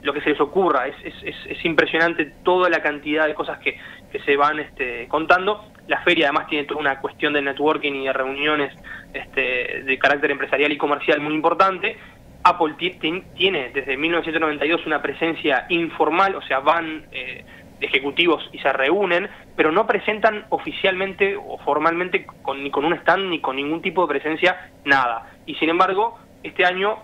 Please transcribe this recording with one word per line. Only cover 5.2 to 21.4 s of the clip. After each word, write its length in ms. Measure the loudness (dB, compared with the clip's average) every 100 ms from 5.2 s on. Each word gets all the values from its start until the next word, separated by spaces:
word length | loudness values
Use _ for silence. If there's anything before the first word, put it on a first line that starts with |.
| 2 2 2 -4 -8 -20 -4
La 140 | -2
feria 260 | 2 4 4
además 200 | 2 0
tiene 180 | -4 -2
toda 160 | -2
una 180 | -2 -2
cuestión 320 | -6 -4 0
de 100 | 0
networking 520 | -2 0 0 2 -2
y 120 | -2 -2
de 80 |
reuniones, 600 | -2 -2 -2 -2 0 -2 -6 -18 -16 -12
este, 720 | -14 -6 -2 0 -2 -4 -6
de 160 | -4 2
carácter 320 | 2 4 2
empresarial 400 | 0 -2 2 2
y 40 | 2
comercial 440 | 0 0 2 0
muy 120 | 2
importante. 640 | 0 2 4 2 2 -4 -6 -18 -20 -20 2 2
Apple 300 | 4 -2 -2
ti-, 220 | -6 -2
ti-, 240 | -4 -4 -8 0
tiene 340 | 0 2 -2
desde 220 | -4 -2 -2
mil 140 | 0
novecientos 300 | 0 0 0
noventa 240 | 0 0 0
y 40 |
dos 160 | 0 0
una 160 | -2
presencia 640 | -2 -2 -2 -2 0 0 0
informal, 680 | -2 -2 0 2 4 2 0
o 60 |
sea, 180 | -2 0
van, 460 | 2 2 -2 -8 -12
eh, 340 | -12 -12 -14 -18 -20 -20 -10
ejecutivos 680 | -2 0 0 2 2 2 -2
y 80 | -4
se 120 | -2
reúnen, 580 | 0 2 2 2 0 -2 -12 -14 0
pero 160 | 2
no 160 | 2 2
presentan 580 | 0 0 0 0 0 -4
oficialmente 880 | -6 -4 -2 0 0 -4 0 -2
o 200 | -2